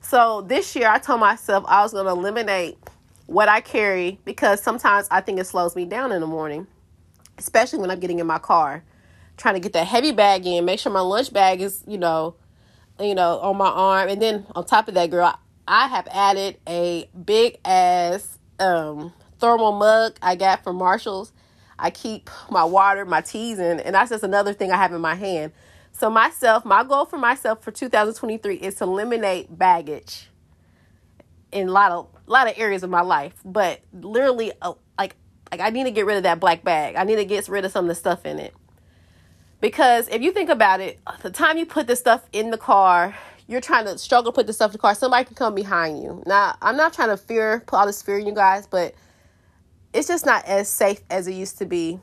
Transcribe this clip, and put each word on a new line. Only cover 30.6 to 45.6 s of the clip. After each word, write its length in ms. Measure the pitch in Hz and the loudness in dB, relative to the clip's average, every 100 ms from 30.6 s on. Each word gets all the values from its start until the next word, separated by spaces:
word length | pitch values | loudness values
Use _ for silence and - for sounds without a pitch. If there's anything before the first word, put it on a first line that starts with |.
| _ _ _ _ _ _ _ _ _ | _ _ _ _ _ _ _ _ _
in 180 | 202 185 | -6 2
a 40 | |
lot 200 | 190 202 | 4 4
of, 160 | 175 - _ - | 2 -8 _ 0
lot 220 | 240 247 | 2 2
of 60 | 202 | 0
areas 240 | 220 196 | -2 -2
of 80 | 185 | 0
my 100 | 175 | 0
life. 340 | 180 160 147 - | 2 0 -2 -14
But 360 | 190 190 185 143 _ | -8 -2 0 -2 _
literally, 600 | 185 175 226 269 247 226 - | -20 -6 0 0 0 -4 -6
uh, 140 | 175 - _ - | -12 -12 _ -8
like, 160 | 196 - _ _ - | -8 -8 _ _ -16
like, 100 | 175 | -4
I 100 | 196 | -4
need 140 | 226 | -2
to 80 | 262 | -4
get 120 | 214 | -2
rid 120 | 202 208 | 0 0
of 80 | |
that 160 | 185 170 | 0 2
black 240 | 190 220 | 2 0
bag. 320 | - 165 147 90 | 0 0 -2 -4
I 80 | |
need 120 | 190 220 | -2 0
to 80 | |
get 240 | 196 202 - | 0 -4 -4
rid 160 | 196 | -4
of 80 | 190 | -4
some 120 | 202 | -2
of 40 | 175 | -4
the 60 | |
stuff 320 | 170 196 170 156 | -2 -4 -4 -6
in 120 | 151 | -12
it. 160 | 147 _ _ _ _ _ _ _ _ _ _ _ | -14 _ _ _ _ _ _ _ _ _ _ _
Because 480 | 220 - 269 233 233 | -4 2 4 4 2
if 120 | 233 | -2
you 120 | 277 | -2
think 180 | 392 339 | -2 -2
about 300 | 277 208 185 | 2 4 2
it, 200 | 190 - - - | -2 -12 -16 -14
the 80 | 190 | -12
time 280 | 180 311 320 | 0 0 0
you 60 | |
put 220 | 330 - 240 | -4 -4 -2
the 100 | 233 | -2
stuff 320 | - 226 - | 2 2 0
in 180 | 202 220 | -6 -6
the 80 | 220 | -6
car, 580 | - 202 190 175 175 202 - - _ | 2 4 6 4 2 -4 -20 -20 _
you're 140 | 240 | -8
trying 240 | - 254 | 0 0
to 120 | 214 - | 0 -10
struggle 360 | - 247 233 | 2 2 2
to 20 | |
put 140 | 247 214 | -2 -2
the 40 | |
stuff 180 | 220 214 | 0 -2
in 20 | |
the 60 | 208 | 2
car, 180 | 220 208 | 0 2
somebody 280 | 254 247 | 2 2
can 120 | 254 - | 0 -4
come 180 | 233 | -4
behind 480 | 202 | -2